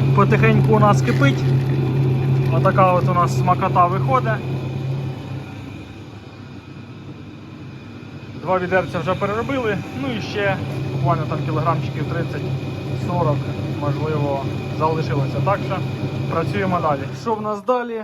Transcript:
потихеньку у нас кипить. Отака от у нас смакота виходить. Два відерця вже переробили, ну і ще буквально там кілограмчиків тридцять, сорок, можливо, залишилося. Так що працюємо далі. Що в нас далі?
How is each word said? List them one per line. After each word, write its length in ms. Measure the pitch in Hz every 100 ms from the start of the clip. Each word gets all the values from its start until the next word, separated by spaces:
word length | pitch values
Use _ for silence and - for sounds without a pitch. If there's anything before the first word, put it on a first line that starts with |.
| - -
потихеньку 600 | 196 214 226 214 202 208
у 40 |
нас 220 | 208 202
кипить. 420 | - - 139 - - - - - - - - - - - -
Отака 400 | - 185 190 185
от 160 | 180 185
у 40 |
нас 240 | 175 170 -
смакота 500 | 180 - 190 190 180
виходить. 460 | 190 - 262 226 208 - - - - 135 135 - - - - - - - - - - - - - - - - - - - - - - - - - - - - - - - - - -
Два 180 | 160 185
відерця 400 | 180 - 135 175
вже 160 | 156 180
переробили, 640 | 196 214 233 277 226 185 185 247
ну 60 | 269 220
і 40 |
ще 360 | 131 202 202 185 139 - -
буквально 320 | 135 135 160 -
там 80 | 151 139
кілограмчиків 580 | 156 160 160 135 131 131
тридцять, 280 | 170 - 147 - 135 - - - - -
сорок, 300 | 180 165 135 135 131 139 139
можливо, 640 | 143 135 151 151 143 139 135 104 - -
залишилося. 640 | 156 160 156 147 135 139 180
Так 140 | 196 190
що 120 | 190 - - - - -
працюємо 480 | 165 165 202 190 175
далі. 180 | 160 139 135 -
Що 120 | 233
в 80 | 214
нас 220 | 214 208
далі? 400 | 196 247 240 226